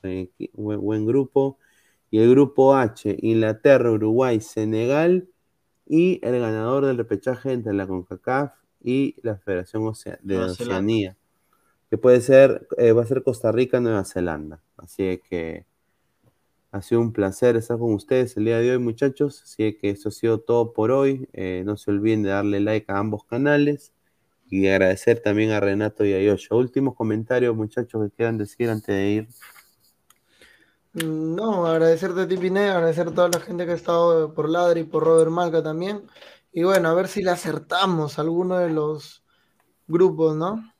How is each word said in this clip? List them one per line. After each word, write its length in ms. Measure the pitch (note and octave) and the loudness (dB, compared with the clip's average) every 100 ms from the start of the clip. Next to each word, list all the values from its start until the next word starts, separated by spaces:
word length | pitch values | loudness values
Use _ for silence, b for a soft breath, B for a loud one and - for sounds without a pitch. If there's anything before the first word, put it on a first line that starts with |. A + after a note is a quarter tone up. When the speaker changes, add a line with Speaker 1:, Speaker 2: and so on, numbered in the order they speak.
Speaker 1:
Eh, 280 | F#2+ F#2 F#2 _ - | -8 -8 -10 _ -16
buen, 260 | - G#2 G#2 | -10 -8 -6
buen 260 | G2+ A2 G#2+ | -4 -2 0
grupo. 520 | C3 C3 - C3+ C3+ _ _ _ _ _ | -2 0 0 -2 -6 _ _ _ _ _
Y 80 | G#2+ | 4
el 120 | A#2 | 6
grupo 440 | B2+ C#3 - C3+ | 6 6 6 6
H, 420 | C3+ A#2 - G#2 F#2+ | 6 2 -2 -6 -4
Inglaterra, 720 | A2+ A2+ A2 G#2+ D3 C3 A#2+ | 0 2 0 2 4 6 6
Uruguay, 480 | G#2+ G#2+ A2+ C3 A2+ | 2 2 2 2 0
Senegal 880 | - - A2 A2 A#2 C#3+ E3+ F#3 F3+ _ _ _ _ _ _ | -2 -6 -4 -2 0 0 2 0 -2 _ _ _ _ _ _
y 320 | D#3 F3+ F#3 - | 2 2 0 -2
el 140 | B2 | -2
ganador 440 | A#2 A2 A2+ C#3 C#3 | -2 -2 -2 0 0
del 100 | B2 | -2
repechaje 560 | A#2 G2+ - B2+ C3+ | -4 -4 -4 -6 -4
entre 220 | B2+ A2 | -6 -4
la 120 | G2+ F#2+ | -4 -4
concacaf 680 | F#2 F2+ F#2 - B2+ C#3+ _ _ _ | -8 -10 -12 -4 -4 -4 _ _ _
y 320 | A#2+ C3 C#3 - | -4 -2 -2 -4
la 140 | A#2 G2+ | -8 -8
Federación 480 | - F2+ F#2+ A2 | -6 -6 -6 -6
Ocea-, 340 | A2 A2 G2+ F2 | -6 -8 -14 -14
de 140 | G2 F#2+ | -6 -4
Speaker 2:
Nueva 180 | F#2 | -4
Zelanda. 200 | F2+ A#2+ F#2 | -6 -6 -4
Speaker 1:
Oceanía, 380 | G2+ A2+ F#2+ F#2+ _ _ _ _ _ _ _ | 0 0 -2 -8 _ _ _ _ _ _ _
que 80 | A2 | 2
puede 220 | B2+ B2 | 6 6
ser, 460 | A2+ C3+ C3+ - - - | 8 8 8 4 -6 2
eh, 140 | A#2+ | 4
va 120 | A2+ | 4
a 40 | A2+ | 2
ser 160 | C3 | -2
Costa 300 | C3 A2+ A2+ | -2 -2 0
Rica, 260 | A2 B2 B2+ | 0 0 0
Nueva 260 | A#2+ G#2+ | 0 -2
Zelanda. 560 | F#2 F#2 F2 D#2 D2+ D#2 _ - | -2 -4 -4 -6 -10 -16 _ -20
Así 420 | E2+ - F#2+ F2+ _ | -20 -6 -4 -4 _
que 380 | F2+ E2 E2 - _ _ _ _ _ _ _ _ _ _ | -8 -8 -12 -18 _ _ _ _ _ _ _ _ _ _
ha 100 | G2+ | -14
sido 200 | - A#2 | -2 0
un 100 | A#2 | 0
placer 420 | A2 F#2+ - B2 A2+ | 0 -2 2 2 2
estar 220 | A2+ A#2 | -2 -4
con 140 | A#2 | -2
ustedes 440 | G2+ - B2+ A#2+ G#2+ | -2 0 -2 -2 -2
el 100 | A2 | -2
día 120 | A#2 | 0
de 140 | A#2+ | 0
hoy, 60 | B2+ | 0
muchachos. 640 | A#2+ A2+ C#3 C3+ D3 - | -2 -2 -4 -2 -6 -6
Así 320 | - - G#2+ G#2 | -20 -4 -4 -2
que 140 | G2+ | -6
eso 180 | G2+ A2 | -4 -8
ha 40 | |
sido 280 | - A#2 A2 | -4 -2 -2
todo 320 | - A#2 A#2 | 0 0 0
por 180 | A#2 A2 | -2 0
hoy. 380 | C3+ C#3 C3+ C3 | 2 0 -2 -8
Eh, 280 | - F#2+ F2+ F#2+ | -10 -8 -6 -6
no 100 | G#2+ | -6
se 140 | - | -4
olviden 320 | G2+ G#2+ A2 | -2 0 0
de 60 | G2+ | 0
darle 280 | G2 G2+ G2+ | -2 -2 -2
like 320 | G#2 A2 - | 0 -2 -4
a 80 | G2 | -4
ambos 260 | G#2+ G#2 | -4 -6
canales 680 | _ A#2 C#3+ D3 D3 C#3+ - _ _ _ _ _ _ | _ -2 2 2 2 -2 -8 _ _ _ _ _ _
y 200 | F#2+ F#2+ | 0 2
agradecer 500 | F#2+ F#2+ F#2 - A#2 | 4 4 2 0 0
también 300 | G#2+ G#2 A2 | 0 0 0
a 80 | G#2+ | 0
Renato 460 | G2+ G2+ G#2+ - | 0 0 -4 -2
y 80 | G#2 | 0
a 100 | F#2+ | 2
Yoyo. 340 | G2+ G2 - A2+ | 2 0 0 -2
Últimos 380 | B2+ C3+ C3+ | 0 -2 -4
comentarios, 640 | - A2 G#2+ A2+ B2+ B2 A2 | -4 -4 -4 -2 0 0 -2
muchachos, 440 | G#2+ - A#2 A2 | -6 -6 -6 -6
que 100 | G#2 | -6
quieran 240 | _ A#2 A2+ | _ -4 -4
decir 320 | G2+ - A#2+ | -8 -4 -4
antes 240 | A2 - | -4 -2
de 160 | G2 G2+ | -2 0
ir. 180 | G#2 A2+ - - - _ _ _ _ _ _ b b b b b b _ | -2 -4 -18 -20 -20 _ _ _ _ _ _ b b b b b b _
Speaker 3:
Mm, 400 | E3 D#3+ D#3 D#3+ | -8 -6 -4 -4
no, 320 | E3+ A3 G3+ E3 | -4 -4 -2 0
agradecerte 540 | E3 E3 E3 F#3 F3+ | 2 2 2 0 -4
a 60 | F3+ | -4
ti, 80 | F#3 | -2
Piné, 320 | F3+ F#3+ G3+ | -2 0 0
agradecer 380 | F#3 E3 D#3+ E3+ | 2 0 0 -2
a 20 | |
toda 140 | D#3+ F3 | 0 2
la 120 | E3+ | 2
gente 260 | - F3 F3 | -2 -8 -6
que 60 | |
ha 20 | |
estado 580 | E3+ - E3+ E3+ E3 D#3 | -6 -2 0 2 2 0
por 160 | D#3 D3+ | -4 -4
Ladre 320 | E3 F3 E3+ | 0 0 0
y 40 | |
por 180 | D#3+ D#3 | -2 -2
Robert 260 | D#3 E3 D#3+ | 2 4 4
Malca 320 | E3+ F3 D#3+ | 0 -2 -2
también. 400 | D#3 D#3 F#3 G#3 - B B B _ - | -2 -6 -6 -8 -12 B B B _ -2
Y 60 | |
bueno, 240 | F3 F#3+ E3+ | 2 2 2
a 60 | |
ver 120 | E3+ F#3 | 0 -2
si 160 | - | -4
le 80 | F#3 | -2
acertamos 880 | F3 E3+ D#3+ - F3 F#3+ E3+ D3 - | -2 -4 -8 -6 -2 0 0 -2 -4
a 40 | |
alguno 340 | D3+ E3+ F3+ F3+ | -4 -2 -2 -2
de 140 | F3 | -2
los 520 | D#3 D3+ D3+ - - _ _ _ _ _ _ - | -2 -4 -6 -12 -20 _ _ _ _ _ _ -6
grupos, 500 | E3 F#3 D#3 D#3+ D#3 | 2 2 4 0 0
¿no? 360 | E3+ A3 A3 | -4 -6 -12